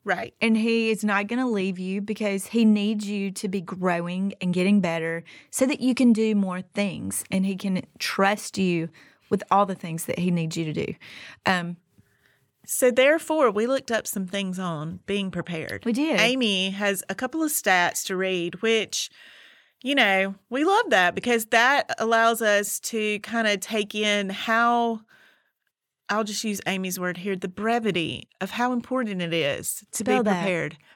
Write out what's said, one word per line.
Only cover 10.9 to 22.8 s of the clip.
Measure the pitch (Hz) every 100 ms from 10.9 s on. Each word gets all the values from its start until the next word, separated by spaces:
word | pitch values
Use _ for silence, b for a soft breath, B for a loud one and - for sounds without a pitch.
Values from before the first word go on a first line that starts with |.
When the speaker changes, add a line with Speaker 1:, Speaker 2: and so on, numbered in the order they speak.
| - B B B B -
Speaker 2:
Um, | 185 170 175 _ _ _ _ _ _ _ _ -
Speaker 1:
So | - 254
therefore, | 247 269 320 - 311 254
we | 202 233
looked | 269 -
up | 220 -
some | 202 185
things | 196 196 185
on | 185 156 156 185 -
being | 202 190
prepared. | 180 170 165 147 101
Speaker 2:
We | 233
did. | 233 311 220
Speaker 1:
Amy | 226 262 226 190 190
has | 196 202 196 -
a | 196
couple | 254 320
of | 311
stats | - 202 180 175 - -
to | 185
read, | 190 185 170 180
which, | 220 226 185 - - B B B B B B B
you | 247 285
know, | 214 190 196 196 -
we | 247
love | 320 403 440
that | 202 180
because | 185 240 233 220
that | 226 247 285 - -
allows | 226 226 226 226
us | 220 202 208 -